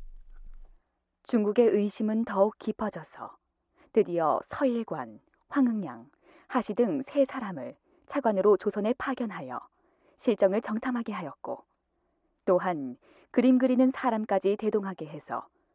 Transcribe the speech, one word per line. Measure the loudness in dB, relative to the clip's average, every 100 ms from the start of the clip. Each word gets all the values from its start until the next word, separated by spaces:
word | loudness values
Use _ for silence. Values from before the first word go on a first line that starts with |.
| -16 -16 -20 -18 -18 -18 -20 _ _ _ _ _
"중국의 | -2 0 2 4 4
의심은 | 4 0 -2 -4 -2 -2
더욱 | 2 2 2
깊어져서 | -8 -4 -6 -6 -12 -16 -18 -18 _ _ _ _ _
드디어 | 2 2 2 2 0 -2
서일관, | -2 0 0 -4 -8 -10 -14 _ _ _
황응양, | 2 2 2 -4 -8 -16 _ _ _ -6
하시 | -4 -2
등 | 0 0 0
세 | -2 0
사람을 | 0 -2 -10 -10 -12 -14 _ _ -10
차관으로 | -2 0 4 6 4
조선에 | 2 -2 -2 -2
파견하여 | -4 -4 -6 -8 -10 -10 -12 _ _ _ _ _
실정을 | -2 2 4 2
정탐하게 | -2 -4 -4 -4 -4
하였고, | -6 -8 -10 -10 -12 -14 _ _ _ _ _ _ _
또한 | 2 2 2 -2 -6 -10 _ _ _
그림 | 2 4 6
그리는 | 4 4 4
사람까지 | 2 0 -2 0 0 0 0
대동하게 | 0 -2 -2 -8 -12
해서 | -14 -10 -10 -10 _ _